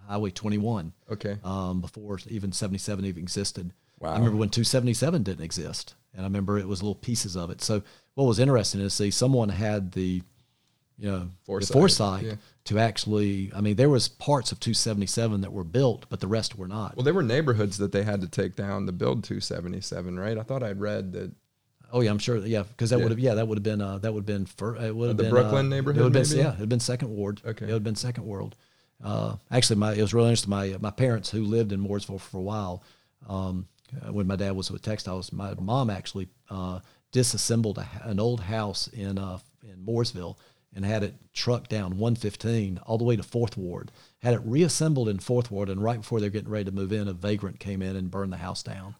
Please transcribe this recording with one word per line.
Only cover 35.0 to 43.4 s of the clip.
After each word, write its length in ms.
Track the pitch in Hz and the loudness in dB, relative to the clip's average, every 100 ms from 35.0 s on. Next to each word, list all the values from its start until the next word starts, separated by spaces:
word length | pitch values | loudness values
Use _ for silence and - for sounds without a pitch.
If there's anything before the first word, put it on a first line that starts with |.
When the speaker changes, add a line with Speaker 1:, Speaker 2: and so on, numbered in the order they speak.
| 95 92 80 | -6 -8 -8
Speaker 1:
my 200 | 95 98 98 | -8 -8 -6
mom 300 | 95 131 117 | -2 0 0
actually, 380 | 95 - 98 90 _ - | -2 -8 -10 -10 _ -12
uh, 300 | 95 92 92 - _ _ | -8 -8 -8 -12 _ _
disassembled 680 | 127 120 104 - 117 110 101 | 2 2 2 2 2 0 -2
a, 100 | 95 - | -8 -10
an 140 | 117 98 | -4 0
old 220 | 117 117 | 0 0
house 480 | 92 110 104 - - | -2 -4 -4 -4 -6
in, 300 | 104 98 98 | -6 -6 -6
uh, 200 | 95 92 - _ | -6 -10 -16 _
in 220 | 110 92 | -20 -10
Mooresville 520 | 98 117 117 90 85 - _ _ _ | -2 0 0 -4 -10 -12 _ _ _
and 120 | 98 98 | -4 -2
had 160 | 107 | 0
it 120 | 101 - - | -2 -6 -12
trucked 340 | - 120 117 - | -4 0 0 -2
down 300 | 110 92 95 | -4 -2 0
one 160 | 117 117 | 0 0
fifteen 640 | 104 - 110 117 98 90 - | -2 -4 -2 0 -2 -4 -2
all 100 | 113 | 0
the 80 | |
way 100 | 120 | 2
to 80 | 107 | 2
Fourth 360 | - 117 | 0 -2